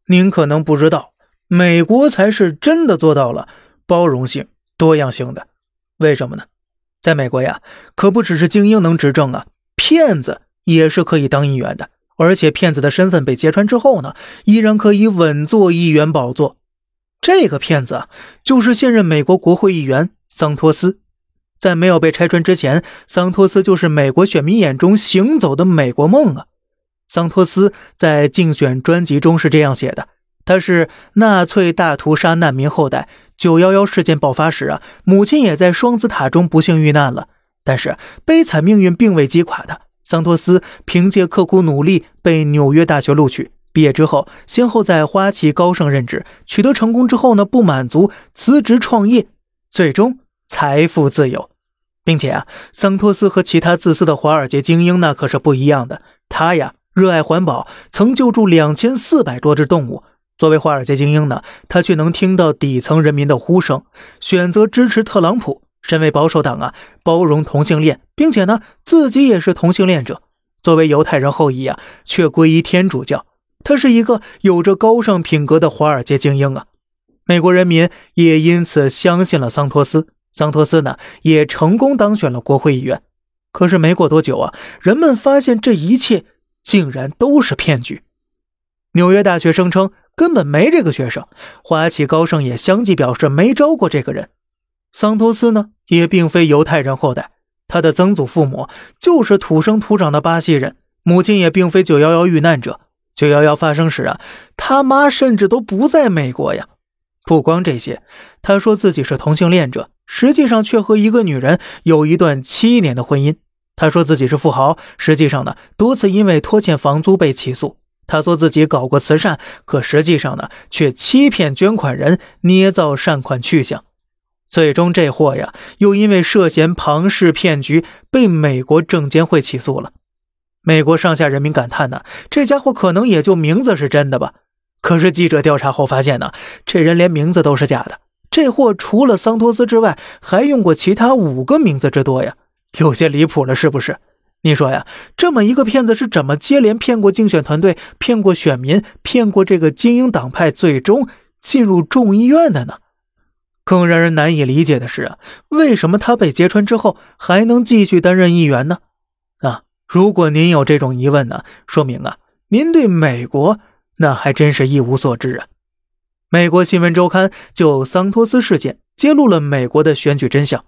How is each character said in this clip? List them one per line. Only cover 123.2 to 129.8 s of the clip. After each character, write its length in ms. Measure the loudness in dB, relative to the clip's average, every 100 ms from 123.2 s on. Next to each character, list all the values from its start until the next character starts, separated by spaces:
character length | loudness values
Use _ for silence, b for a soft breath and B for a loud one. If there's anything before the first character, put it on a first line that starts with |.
款 220 | -4 -8
去 200 | -2 -2
向。 220 | -2 -8 -14 _ _ _ _ _ _
最 240 | 0 0
终 200 | 2 0
这 180 | 0 0
货 240 | 0 -2
呀， 180 | -2 -8 B B 0
又 140 | 2
因 160 | 2 2
为 140 | 2
涉 260 | 2 2 2
嫌 240 | 2 0
庞 380 | -2 -2 0 -2
氏 220 | 0 0
骗 280 | 0 -2 -2
局 240 | -2 -2 B B _
被 160 | 0 2
美 340 | 2 0 -2
国 180 | 0 0
证 300 | 0 -2 0
监 160 | 0 2
会 160 | 0
起 160 | -2 -6
诉 220 | -6 -6